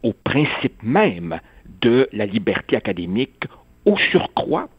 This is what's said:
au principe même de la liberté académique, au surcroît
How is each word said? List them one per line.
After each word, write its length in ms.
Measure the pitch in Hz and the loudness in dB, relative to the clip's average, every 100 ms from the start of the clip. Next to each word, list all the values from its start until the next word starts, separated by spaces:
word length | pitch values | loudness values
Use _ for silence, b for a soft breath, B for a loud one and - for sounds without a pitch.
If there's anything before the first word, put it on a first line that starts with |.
au 100 | 117 | -2
principe 680 | - - 131 147 - 135 - | -2 0 2 0 -2 -6 -4
même 580 | 107 165 208 87 85 80 b b - - | 0 2 2 0 -8 -8 b b -20 0
de 280 | 120 123 135 | 4 4 2
la 140 | 107 104 | -2 -4
liberté 500 | 220 170 92 - 110 | -2 -2 -4 -2 -2
académique, 680 | - 87 87 101 135 _ - b b _ - | -2 -6 -4 -4 -4 _ -14 b b _ 0
au 120 | 202 | 2
surcroît 720 | - 185 - - 170 156 294 | 2 0 0 -4 -2 -4 -4